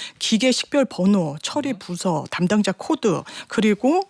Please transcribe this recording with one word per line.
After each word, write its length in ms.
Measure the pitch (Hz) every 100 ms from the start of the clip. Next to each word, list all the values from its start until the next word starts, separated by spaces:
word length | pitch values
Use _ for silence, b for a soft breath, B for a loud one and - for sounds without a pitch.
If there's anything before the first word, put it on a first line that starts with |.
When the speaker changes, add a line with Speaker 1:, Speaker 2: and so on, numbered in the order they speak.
| B B
Speaker 1:
기계 320 | - 220 254
식별 320 | 240 - 285
번호, 540 | 254 - 185 202 160 147
처리 280 | - 294 277
Speaker 2:
음. 80 | 202
Speaker 1:
부서, 460 | - 175 190 156 -
담당자 420 | - 175 208 196
코드, 480 | 185 - 311 220 151 - B B
그리고 540 | - 214 202 254 349 392